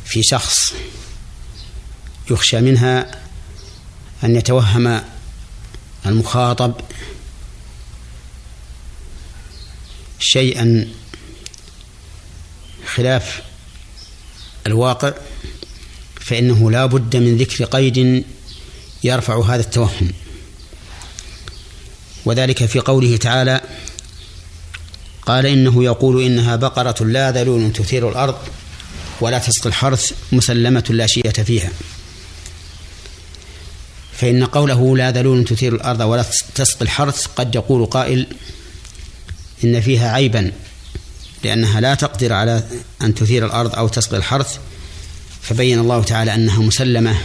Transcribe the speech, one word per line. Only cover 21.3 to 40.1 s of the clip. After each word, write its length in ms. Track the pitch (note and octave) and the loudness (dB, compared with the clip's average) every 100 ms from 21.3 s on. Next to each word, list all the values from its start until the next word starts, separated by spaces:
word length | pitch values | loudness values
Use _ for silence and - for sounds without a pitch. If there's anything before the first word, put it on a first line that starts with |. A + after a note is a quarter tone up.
| - - - - - - - - - | -14 -14 -14 -18 -18 -20 -20 -20 -6
وذلك 420 | A#2+ A#2 C3 B2+ A#2 | 0 2 2 2 2
في 120 | C3+ | 2
قوله 380 | B2+ C3+ B2 A2+ | 4 4 6 4
تعالى: 440 | A#2+ B2+ B2+ C3 - - - - - - - - - - - - - - - - | 2 2 2 2 -2 -14 -14 -14 -16 -18 -18 -18 -18 -18 -16 -16 -16 -16 -18 -8
"قال 240 | - B2+ C3+ | 0 2 6
إنه 380 | C3+ C3 B2 | 6 8 6
يقول 400 | B2 A#2 C3+ B2+ | 6 4 6 6
إنها 320 | B2+ A#2+ A#2+ A#2 | 4 4 4 2
بقرة 480 | B2+ B2+ B2 A2+ | 2 0 0 2
لا 260 | A2 B2+ C3+ | 2 4 2
ذلول 420 | B2 B2 A#2+ A2 | 2 2 4 2
تثير 360 | G#2+ F#2+ B2+ A#2 | 0 0 2 0
الأرض 300 | B2 C#3 C3+ - - - - - - - - | 2 0 -2 -10 -12 -14 -16 -14 -12 -12 -2
ولا 180 | A2+ B2 | 0 2
تسقي 300 | A#2 - A#2 | 2 0 0
الحرث 440 | - C3+ B2+ - - - | 2 2 2 -2 -6 2
مسلمة 520 | B2+ A#2+ A#2+ A#2 B2+ A2 | 2 4 4 4 4 4
لا 160 | A2+ A2 | 2 2
شية 240 | A#2+ A2 | 2 2
فيها". 400 | A2 G#2+ A#2 F2+ - - - - - - - - - - - - - - - - - - - - - - - - | 0 2 2 0 -6 -12 -14 -18 -18 -18 -16 -16 -16 -18 -18 -18 -16 -18 -18 -18 -18 -18 -18 -16 -16 -16 -18 -16
فإن 320 | - B2 B2 | -2 4 4
قوله 520 | B2+ D3 C#3+ B2 C3 C3 | 4 2 4 4 4 4
"لا 140 | B2+ | 2
ذلول 340 | B2 C3 B2 | 2 4 4
تثير 300 | A#2 A2+ B2 | 4 2 2
الأرض 260 | A2+ C3 A2+ | 0 0 0
ولا 240 | A2 A#2+ A2 - - | 2 2 2 -2 -4
تسقي 280 | - C3 - | -2 0 0
الحرث" 440 | A2+ - C#3+ - - | -2 0 0 -2 -6
قد 280 | - A#2+ | -4 -2
يقول 320 | A#2 - B2+ A2 | -2 2 2 2
قائل: 400 | C3 C3 B2+ B2+ - - - - - - - - - - - - - | 0 0 0 -2 -8 -14 -18 -18 -18 -18 -16 -18 -16 -14 -14 -14 0
"إن 160 | A#2 A#2 | 2 4
فيها 320 | A2 B2 A#2 | 4 2 4